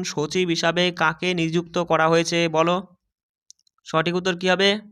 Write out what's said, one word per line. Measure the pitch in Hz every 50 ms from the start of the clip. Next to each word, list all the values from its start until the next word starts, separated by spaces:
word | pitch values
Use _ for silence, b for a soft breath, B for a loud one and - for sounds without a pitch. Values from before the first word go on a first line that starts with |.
| 185
সচিব | 180 - - 147 156 151 185 185 175
হিসাবে | 165 160 - 165 165 175 180 180
কাকে | 175 180 165 156 160 - - 180 185
নিযুক্ত | 175 165 160 160 175 170 165 - 175 170
করা | 165 165 156 160 160
হয়েছে? | 165 165 170 165 170 170 170 165
বলো, | 156 156 160 170 175 185 196 - _ _ _ _ _ _ _ _ _ _ _ _ _ _ _ _ _ _ _ -
সঠিক | - 160 160 170 175
উত্তর | 180 180 185 180 175
কী | 185 185
হবে? | 185 180 196 196 202 214 220 -